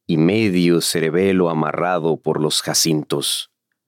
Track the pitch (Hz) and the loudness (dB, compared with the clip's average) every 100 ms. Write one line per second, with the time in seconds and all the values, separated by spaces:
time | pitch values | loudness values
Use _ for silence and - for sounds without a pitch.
0 | - 80 80 107 110 90 85 85 - 87 | -4 2 2 2 2 2 4 2 0 -2
1 | 80 82 98 92 87 82 76 - 87 90 | 0 0 2 2 0 0 -2 -2 -2 0
2 | 80 76 78 76 76 - - 69 80 78 | -2 -2 -2 -2 0 -2 -2 -2 0 -2
3 | 73 73 - - - _ _ _ | -2 -4 -4 -6 -10 _ _ _